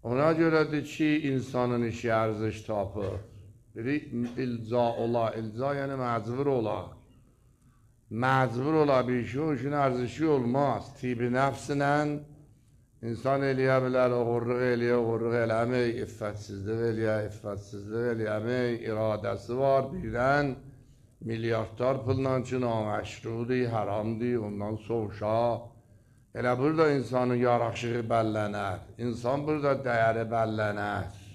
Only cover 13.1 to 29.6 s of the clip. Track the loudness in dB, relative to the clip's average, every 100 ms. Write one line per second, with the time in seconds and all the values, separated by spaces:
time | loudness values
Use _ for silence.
13.1 | -4 0 2 2 2 4 4 4 4 4
14.1 | 4 2 0 0 0 2 2 4 4 2
15.1 | 0 2 2 2 2 2 2 2 0 -6
16.1 | -6 -6 -6 -10 -8 -4 0 0 2 0
17.1 | 0 -2 -8 -8 -8 -10 -12 -6 -2 -2
18.1 | -2 -2 -2 -2 0 0 -2 -4 -2 0
19.1 | 0 -2 -4 -4 0 4 4 2 -6 -6
20.1 | -2 2 2 2 -4 -12 -20 -20 -20 -20
21.1 | _ -8 -4 0 -2 -2 -2 0 0 0
22.1 | 0 2 0 0 -2 0 0 0 -4 -6
23.1 | -10 -8 -6 -2 0 0 0 0 -2 -2
24.1 | -2 0 0 -2 -4 -4 -6 -2 -2 -2
25.1 | -2 0 2 2 0 -6 -20 _ -20 _
26.1 | _ _ -4 0 2 2 4 4 4 2
27.1 | 0 2 4 4 4 2 -2 -4 -2 2
28.1 | 2 2 0 -2 -2 -4 -6 -10 -6 -6
29.1 | -2 -2 -2 0 0